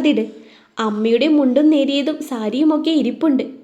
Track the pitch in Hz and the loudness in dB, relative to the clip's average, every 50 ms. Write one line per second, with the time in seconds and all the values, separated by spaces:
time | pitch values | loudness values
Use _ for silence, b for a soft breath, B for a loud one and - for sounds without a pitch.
0 | 262 302 277 214 220 - B B B B B B B B B - 226 214 208 208 | 2 0 0 0 -2 -6 B B B B B B B B B -6 -6 -4 -4 -2
1 | 220 226 233 240 269 320 302 294 277 254 247 277 302 311 311 285 269 269 277 285 | 0 0 2 2 2 2 2 2 2 2 2 4 4 4 4 2 2 0 0 -2
2 | 262 311 302 302 302 - 254 226 220 214 226 262 311 311 311 294 - 320 330 294 | -2 -2 -4 -6 -8 -10 -8 -6 -6 -4 -2 0 0 2 0 0 0 0 0 0
3 | 214 240 254 - 330 320 269 254 - - - - | 0 -2 -2 -2 0 0 0 0 -2 -6 -10 -18